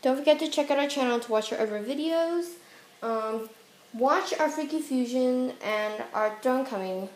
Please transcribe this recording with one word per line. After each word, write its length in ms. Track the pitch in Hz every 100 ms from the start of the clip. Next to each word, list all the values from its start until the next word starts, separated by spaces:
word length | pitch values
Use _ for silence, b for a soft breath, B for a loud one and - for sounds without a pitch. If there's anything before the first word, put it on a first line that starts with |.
Don't 160 | 262 269
forget 200 | 294 294
to 80 | 311
check 220 | 311 285
out 80 | 277
our 80 | 285
channel 320 | 285 254 240
to 140 | 240
watch 180 | 220 214
our 60 | -
other 240 | 220 208
videos. 600 | 214 285 311 330 330 349 349 339 B B B -
Um, 460 | 226 226 220 226 220 - - - -
watch 400 | 220 254 339 - -
our 120 | 311
Freaky 300 | 302 294 311
Fusion 720 | 302 262 240 254 254 254 254 -
and 400 | - 214 214 214 233
our 240 | - 214 214
Throne 240 | 254 254 262
Coming 420 | 214 185 185 190